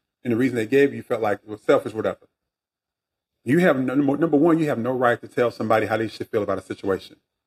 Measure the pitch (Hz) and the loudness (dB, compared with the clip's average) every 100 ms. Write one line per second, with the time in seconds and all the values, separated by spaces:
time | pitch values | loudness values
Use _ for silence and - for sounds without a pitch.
0 | _ _ 123 113 131 123 110 139 143 113 | _ _ -4 0 0 -2 0 2 2 0
1 | - 117 110 101 107 104 - 139 123 110 | -6 -4 -2 -4 -8 -6 0 0 0 -6
2 | 101 - _ _ _ _ _ _ _ _ | -6 -6 _ _ _ _ _ _ _ _
3 | _ _ _ _ 117 165 175 131 127 135 | _ _ _ _ 0 2 4 2 0 0
4 | 139 143 160 143 165 160 151 117 120 127 | 0 0 2 4 4 2 0 -2 -4 0
5 | 120 117 113 - 120 - 110 110 107 110 | 0 0 -4 -2 -2 -2 0 0 0 -2
6 | 110 - 110 110 101 95 - 104 98 92 | -4 -8 -6 -4 -2 -4 -8 -8 -4 -4
7 | - - _ _ | -6 -20 _ _